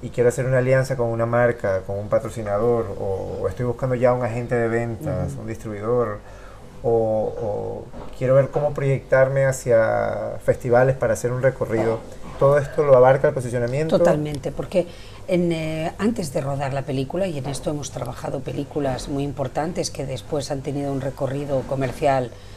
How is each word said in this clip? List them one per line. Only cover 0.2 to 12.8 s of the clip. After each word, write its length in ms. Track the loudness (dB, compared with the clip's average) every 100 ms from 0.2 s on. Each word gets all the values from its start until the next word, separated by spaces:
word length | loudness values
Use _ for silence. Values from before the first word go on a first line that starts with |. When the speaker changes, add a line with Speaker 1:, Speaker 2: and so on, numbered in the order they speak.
| 2
Speaker 1:
hacer 180 | 2 2
una 120 | 2
alianza 400 | 4 4 2 0
con 100 | 0
una 180 | 0 2
marca, 580 | 4 2 2 0 -2
con 140 | -2 -6
un 120 | 0
patrocinador, 880 | 0 0 -4 -2 0 2 2 0 -4
o, 400 | -4 -4 -4 -4
o 60 | -4
estoy 180 | -2 -4
buscando 300 | -2 -2 2
ya 160 | 4
un 120 | 4
agente 320 | 0 -4 -2 0
de 120 | 2
ventas, 640 | 0 -2 -4 -4 -2 -2
Speaker 2:
Ujú. 100 | -4
Speaker 1:
un 40 | -8
distribuidor, 720 | -8 -8 -6 -2 0 0 -4 -12 -18 -18 -18 -18 -6
o, 60 | 0
o 960 | 2 2 0 -2 -4 -4 -4 -6 -8 -12 -12 -12 -4
quiero 180 | 4 4
ver 140 | 4
cómo 240 | 2 -2
proyectarme 720 | 0 0 0 4 4 6 4 2
hacia 920 | 0 4 4 4 2 0 -2 -4 -2
festivales 540 | 0 0 4 6 6 4
para 160 | 0
hacer 180 | 0 0
un 100 | 0
recorrido? 580 | 0 0 -2 0 0 0 -6 -14 -12 2
¿Todo 180 | 4 4
esto 280 | 2 0